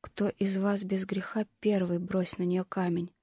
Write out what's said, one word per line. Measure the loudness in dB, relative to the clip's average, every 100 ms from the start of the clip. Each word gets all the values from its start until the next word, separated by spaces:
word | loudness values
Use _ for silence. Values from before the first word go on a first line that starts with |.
'Кто | -14 -2 -2
из | 0 0 2
вас | 2 0
без | 0 -2
греха, | -2 -4 -2 -4 -4 _
первый | 2 2 2 0
брось | 0 0 0 0
на |
нее | 0 2
камень.' | 0 -2 0 0 -4 _